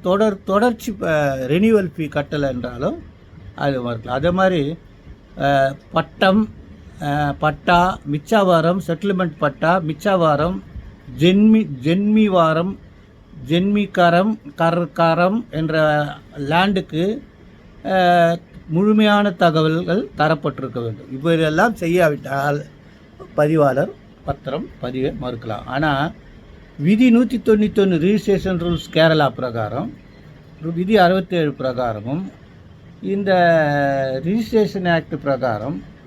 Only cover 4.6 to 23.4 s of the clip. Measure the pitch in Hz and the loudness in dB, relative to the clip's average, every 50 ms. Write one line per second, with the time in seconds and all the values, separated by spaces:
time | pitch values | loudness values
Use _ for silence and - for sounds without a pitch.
4.6 | 139 143 165 - - - - - - - - - - - - - 135 139 143 139 | -2 -4 -6 -10 -14 -20 -20 -20 -20 -20 -20 -20 -20 -18 -8 -4 0 0 2 2
5.6 | 135 135 143 - - - - - - - - - 202 190 190 220 214 214 - - | 2 0 -2 -6 -12 -6 -4 -4 -4 -4 -2 0 2 2 2 2 0 -2 -6 -14
6.6 | - - - - - - - - 160 147 143 147 147 143 139 - 156 151 147 147 | -20 -20 -20 -20 -20 -20 -14 -8 -6 -4 -2 -2 -2 -2 -2 -2 -2 -2 -2 -2
7.6 | - 180 170 175 175 185 190 - - 147 143 151 - - 220 214 196 - 135 131 | 0 2 2 4 2 2 -2 -6 -6 -6 -6 -6 -2 0 2 2 4 4 4 4
8.6 | 151 165 180 196 - - 165 156 - 202 190 180 185 165 143 - 156 143 - - | 4 2 0 -2 -2 -6 -6 -4 -2 -2 -2 -2 -2 -4 -4 -2 -4 -4 -2 -2
9.6 | - 160 180 190 165 151 156 151 - 208 190 180 165 156 147 139 156 180 190 196 | 0 0 0 0 0 -4 -6 -4 -2 0 2 2 4 2 2 2 0 -2 -4 -6
10.6 | - - - - - - - - - - 123 123 156 180 190 202 214 220 220 220 | -10 -14 -16 -16 -16 -18 -20 -20 -20 -14 -4 0 2 4 4 6 6 6 6 4
11.6 | 202 151 143 123 120 151 170 196 202 208 214 220 214 208 185 175 165 160 160 160 | 2 0 -6 -6 -2 -2 0 0 0 2 2 2 2 4 4 4 4 2 2 0
12.6 | 175 196 190 - - - - - - - - - - - - 147 127 131 160 175 | -2 -4 -6 -10 -16 -20 -20 -20 -20 -20 -20 -20 -20 -20 -20 -14 -6 -2 0 0
13.6 | 185 202 208 208 202 196 - 190 175 170 170 175 190 220 214 - - 143 - - | 0 0 0 0 -2 -2 0 2 4 4 4 4 2 0 -2 -4 -8 -10 -4 -2
14.6 | 165 165 165 175 175 165 - - 165 165 160 170 175 190 208 233 233 - - 160 | 0 0 0 0 -4 -4 -2 0 2 2 2 2 2 0 0 -2 -6 -6 -6 -4
15.6 | 160 156 156 160 156 151 147 147 147 151 147 - - - - 147 139 139 156 175 | -4 -2 0 0 2 2 2 0 -2 -4 -8 -14 -18 -18 -14 -10 -4 -2 0 0
16.6 | 190 202 196 190 190 - 156 156 175 202 220 285 - - - - - - - - | 2 0 0 -2 -4 -4 -4 -4 -2 -2 -4 -6 -10 -18 -20 -20 -20 -20 -20 -20
17.6 | - - - - - 190 190 185 180 175 175 175 170 170 170 170 - - - - | -20 -20 -20 -12 -6 -2 0 2 4 4 4 4 4 2 0 -2 -8 -14 -20 -20
18.6 | - - 160 170 202 214 214 214 214 208 208 202 208 202 180 - 185 170 156 160 | -10 -4 -2 0 2 4 4 4 4 4 4 2 2 0 0 2 2 2 4 2
19.6 | 156 156 160 170 180 175 170 214 - - - - 151 156 160 147 - 151 131 - | 2 0 0 -2 -2 -2 -2 -2 -4 -4 -2 0 0 0 0 -2 -4 -6 -6 -8
20.6 | 131 120 110 123 117 113 110 - - - 131 131 143 170 165 160 160 151 156 170 | -10 -10 -8 -8 -8 -8 -8 -10 -12 -14 -10 -4 -2 0 2 2 2 0 2 2
21.6 | 208 240 220 - 180 165 170 180 170 156 147 117 - 131 139 139 139 147 143 147 | 0 0 0 -2 -2 0 2 2 2 2 0 -2 -6 -6 -6 -4 -2 -2 -2 -4
22.6 | - - - - - - - - - - - - - - - 156 | -6 -10 -18 -20 -20 -20 -20 -20 -20 -20 -20 -20 -20 -6 -2 0